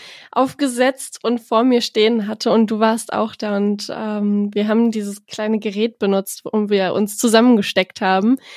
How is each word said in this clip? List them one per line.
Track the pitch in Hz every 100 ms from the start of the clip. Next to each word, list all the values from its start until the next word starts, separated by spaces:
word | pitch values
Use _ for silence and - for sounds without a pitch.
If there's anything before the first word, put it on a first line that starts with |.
| - - -
aufgesetzt | - 262 - 277 240 254 262 - -
und | 226 240
vor | - 220
mir | 254 240
stehen | - - 220 233 202
hatte | 220 233
und | 220 220
du | 220
warst | 220 226 -
auch | 214 214
da | - 214 202
und, | 202 202 -
ähm, | - 214 208 208 208 202
wir | 202 208
haben | 220 233
dieses | 214 202 202
kleine | - - 214 220
Gerät | 214 196 226 -
benutzt, | 196 196 196 -
um | - 214 208
wir | 202 185
uns | - 208 -
zusammengesteckt | 240 226 247 226 - 196 185 -
haben | 190 190 214 262 -